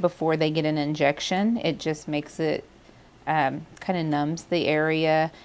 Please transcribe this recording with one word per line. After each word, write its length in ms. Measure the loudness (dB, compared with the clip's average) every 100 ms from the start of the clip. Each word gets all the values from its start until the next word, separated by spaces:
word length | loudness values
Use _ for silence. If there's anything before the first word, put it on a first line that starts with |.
before 360 | 0 0 0 2
they 140 | 2
get 140 | 2 0
an 120 | 0
injection. 800 | 0 2 2 2 -2 0 0 0
It 200 | -2 -2
just 300 | -4 -4 -4
makes 320 | -6 -6 -4
it, 240 | -2 -2 -6 -20 -20 -20 -20 -14 -2
um, 360 | 0 0 -2 -12 -14
kinda 220 | -4 -2
numbs 400 | 0 0 0 -4
the 240 | -2 0 2
area 640 | 2 2 2 2 2 2 -4